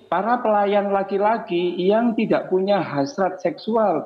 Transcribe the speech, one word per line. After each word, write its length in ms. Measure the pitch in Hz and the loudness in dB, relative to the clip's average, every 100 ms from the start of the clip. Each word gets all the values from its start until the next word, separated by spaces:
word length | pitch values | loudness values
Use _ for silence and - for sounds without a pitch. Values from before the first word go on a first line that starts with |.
| - | -4
para 320 | 165 208 240 | -2 0 0
pelayan 480 | 233 208 202 202 196 | 0 2 2 2 2
laki-laki 880 | 196 196 202 208 220 - 175 180 170 | -2 -2 0 2 0 -2 -2 -2 0
yang 400 | 180 214 240 220 | 2 2 2 0
tidak 320 | 214 - - | 0 0 0
punya 320 | 185 190 202 | -2 2 0
hasrat 560 | 151 143 139 - 185 185 | 0 -2 -4 0 -2 -2
seksual 640 | 175 160 - 226 214 160 | -6 -4 -4 0 2 0